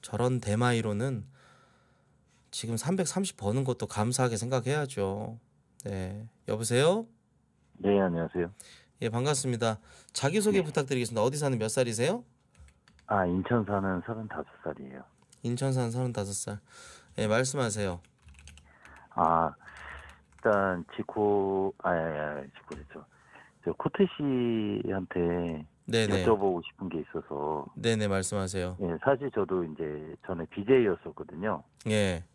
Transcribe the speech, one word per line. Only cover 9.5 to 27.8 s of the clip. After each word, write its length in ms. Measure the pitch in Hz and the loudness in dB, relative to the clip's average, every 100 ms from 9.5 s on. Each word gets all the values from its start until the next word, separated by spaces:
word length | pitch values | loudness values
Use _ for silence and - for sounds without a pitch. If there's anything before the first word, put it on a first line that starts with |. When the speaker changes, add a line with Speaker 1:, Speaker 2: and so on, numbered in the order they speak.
| 117 117 107 - - - | 0 0 0 -8 -20 -10
Speaker 1:
자기소개 460 | - 139 196 208 196 | -2 2 4 4 4
Speaker 2:
네. 40 | |
Speaker 1:
부탁드리겠습니다. 580 | 160 151 135 135 113 113 | 2 0 0 0 0 2
어디 160 | 110 147 | 2 2
사는 200 | 147 123 | 0 0
몇 100 | 110 | 0
살이세요? 560 | 131 120 107 131 233 240 _ _ _ - _ _ _ - | 2 0 2 0 0 -6 _ _ _ -20 _ _ _ -2
Speaker 2:
아, 180 | 104 90 | 2 2
인천 400 | 92 92 120 98 | 2 2 0 2
사는 360 | 101 95 92 - | 0 0 -2 -4
서른다섯 400 | 110 110 - 73 - | -8 -8 -8 -10 -10
살이에요. 400 | - 76 67 67 - _ _ - | -10 -10 -12 -14 -18 _ _ -10
Speaker 1:
인천 300 | 120 123 135 | -6 -2 0
사는 180 | 131 120 | 0 0
서른다섯 420 | 117 127 110 101 | 0 -2 -2 -4
살. 260 | 98 - 104 _ - - - - - | -4 -6 -10 _ -20 -20 -20 -14 -4
예, 100 | 110 | 2
말씀하세요. 720 | 110 131 139 120 104 101 87 - _ - - - - - - - - - | 2 2 0 -2 0 -2 -4 -10 _ -20 -20 -20 -20 -20 -20 -20 -20 -10
Speaker 2:
아, 440 | - 80 82 82 - - - - - - - _ - | 2 4 6 4 -2 -18 -18 -16 -16 -16 -20 _ -2
일단 500 | 117 101 98 90 82 - | 2 4 4 0 -4 -8
지코-, 760 | 110 - 104 101 98 98 95 - | -6 0 2 4 2 0 0 -2
아, 60 | 90 | 0
아, 40 | |
아, 500 | 87 82 76 76 73 69 - | 2 0 -2 -4 -6 -10 -16
지코 180 | - 73 | -14 -14
됐죠. 300 | 73 78 78 _ - - - _ - | -12 -16 -18 _ -20 -20 -20 _ -6
저 80 | |
코트 320 | 78 156 - 190 - | -2 -4 2 2 2
씨한테 1500 | 143 131 120 113 107 101 - 98 92 90 85 87 85 78 76 _ - | 0 2 2 0 0 -2 -2 -2 -2 0 2 2 -2 -4 -10 _ -2
Speaker 1:
네네. 400 | 113 107 101 90 | 0 2 2 4
Speaker 2:
여쭤보고 360 | 107 98 87 - | 4 4 0 -4
싶은 220 | - 95 | -8 -6
게 100 | 80 | -6
있어서. 640 | - 80 - 71 73 76 69 | -6 -8 -6 -4 -2 -4 -6
Speaker 1:
네네, 320 | - | -4